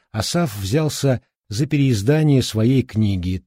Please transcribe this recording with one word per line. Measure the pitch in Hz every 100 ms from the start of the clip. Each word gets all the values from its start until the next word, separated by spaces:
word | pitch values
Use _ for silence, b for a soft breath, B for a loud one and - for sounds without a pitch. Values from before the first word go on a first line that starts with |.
| _
Асаф | 110 - 170 165 101
взялся | 95 143 156 - 135 123 - _ -
за | 104 151
переиздание | 147 135 107 104 156 151 135
своей | 120 107 117 131
книги | 120 110 107 95 87 92